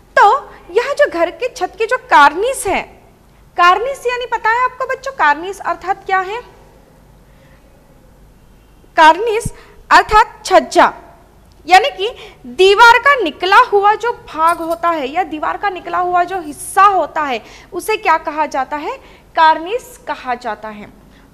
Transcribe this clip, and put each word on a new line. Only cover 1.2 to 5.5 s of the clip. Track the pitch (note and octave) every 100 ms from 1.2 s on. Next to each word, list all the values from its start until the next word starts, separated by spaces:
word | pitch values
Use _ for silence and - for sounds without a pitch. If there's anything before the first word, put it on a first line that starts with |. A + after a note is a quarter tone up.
| E4+
के | E4+ A#4+
छत | - F#4 -
की | A4
जो | - -
कार्निस | D4 D4 D4+ A#4+ C5 G4+
है, | C4 - - _ _ _ _ _ -
कार्निस | F4 F#4+ B4+ C5+ A#4+
यानी | B4 A#4+
पता | A#4 A4+
है | A#4
आपको | B4 - B4+
बच्चों, | C5 -
कार्निस | - D4+ D4 F4+